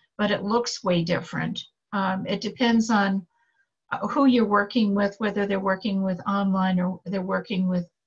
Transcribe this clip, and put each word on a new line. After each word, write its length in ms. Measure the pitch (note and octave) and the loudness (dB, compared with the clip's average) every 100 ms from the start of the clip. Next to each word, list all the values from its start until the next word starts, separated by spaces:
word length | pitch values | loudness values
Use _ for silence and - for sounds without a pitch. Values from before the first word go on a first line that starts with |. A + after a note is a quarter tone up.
| _ - | _ -4
but 140 | G#3 | -2
it 120 | G#3 | 0
looks 400 | G3+ A3+ A#3+ - | 0 0 -2 -4
way 200 | F#3+ F3 | 0 0
different. 580 | E3+ E3 E3+ - E3+ - - _ - | 2 -2 -4 -6 -6 -6 -12 _ -8
Um, 320 | G3+ F#3+ F#3+ - | -4 -2 -2 -4
it 140 | G3+ | -6
depends 480 | G#3 - A#3+ A#3 A3 | -6 -2 2 2 2
on, 360 | G#3+ G3 G3 - _ _ _ _ _ - | 2 2 0 -6 _ _ _ _ _ -10
uh, 160 | - G#3 | -6 -2
who 180 | D4 C#4 | 4 4
you're 200 | A#3+ G#3 | 6 4
working 480 | G3+ G3+ B3 G#3 | 2 2 2 2
with, 220 | G3 G3+ - | 2 0 0
whether 280 | G#3+ G3+ G3+ | -4 -2 -2
they're 140 | G3 | 0
working 440 | F#3+ F#3+ G#3+ G3 | 0 -2 -2 -2
with 160 | F#3+ F3 - | -2 -2 -2
online 520 | G3+ G3 F#3+ F#3 F3+ | 0 2 2 2 2
or 220 | F3+ F#3 F3+ | 0 -4 -6
they're 160 | G3 | -6
working 460 | F#3 F#3+ F#3 F#3 F#3 | -4 -4 -4 -2 0
with 180 | F3+ E3+ _ | -2 -4 _